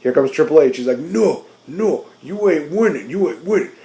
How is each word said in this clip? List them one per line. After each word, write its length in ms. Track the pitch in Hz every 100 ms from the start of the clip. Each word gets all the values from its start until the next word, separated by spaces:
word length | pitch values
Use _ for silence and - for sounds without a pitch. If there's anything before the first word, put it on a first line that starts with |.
Here 120 | 123
comes 180 | 127 135
Triple 300 | - 156 156
H. 160 | 135 127
He's 100 | 127
like, 120 | 123
No, 480 | 160 208 196 123 - _ -
no, 400 | 165 214 143 - _
you 280 | 135 208 202
ain't 200 | 160 147
winning. 400 | 185 226 139 120
You 200 | 175 185
ain't 140 | 110
winning. 280 | 175 208 - -